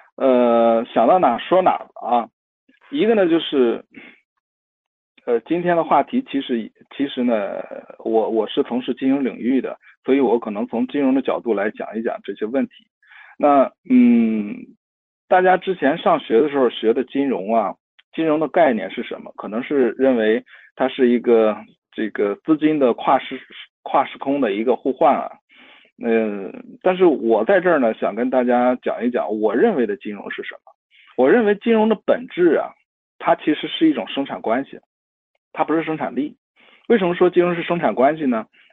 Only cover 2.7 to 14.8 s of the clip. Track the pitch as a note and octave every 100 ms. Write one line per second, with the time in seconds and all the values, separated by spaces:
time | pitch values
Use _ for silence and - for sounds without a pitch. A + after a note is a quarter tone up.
2.7 | _ _ C#3 G#3 A3+ F3+ E3 - C#3+ A#2+
3.7 | A2 - - - - _ _ _ _ _
4.7 | _ _ _ _ _ - A#2 - E3 F3
5.7 | E3+ D#3+ D#3+ C#3 B2 C3+ C#3 C3+ A#2+ G#2
6.7 | - _ - C#3+ C#3 B2 A2+ G2 F#2 -
7.7 | - - - - A2 G#2 A2 G#2 - C3+
8.7 | A#2+ B2+ A#2+ C3+ C#3 B2+ F2+ A2 C3 G#2+
9.7 | - _ _ - C3+ B2 A#2 A2+ G#2 A#2+
10.7 | A#2 B2+ C#3+ C3+ C3+ B2+ E2 G2+ G2+ G#2
11.7 | - - G#2 A2+ - - G2 G#3+ C3+ B2
12.7 | _ _ _ _ - - - D3 C#3+ A#2
13.7 | - - B2+ A#2+ A#2 A2+ A2 G#2 - -
14.7 | _